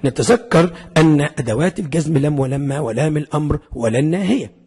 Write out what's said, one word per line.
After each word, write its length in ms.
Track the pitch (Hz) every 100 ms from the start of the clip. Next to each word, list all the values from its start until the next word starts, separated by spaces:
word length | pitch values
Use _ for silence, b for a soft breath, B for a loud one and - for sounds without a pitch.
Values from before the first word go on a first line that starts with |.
نتذكر 680 | 135 - - 233 - 170 175 B B 160
أن 240 | 160 151
أدوات 580 | 147 - 120 110 175 -
الجزم 400 | 165 160 151 160
لم 200 | 143 147
ولما 420 | 131 139 143 139
ولام 360 | 131 110 156 151
الأمر 420 | 151 151 151 147 _
ولا 260 | - 113 117
الناهية 540 | 151 175 190 262 151 _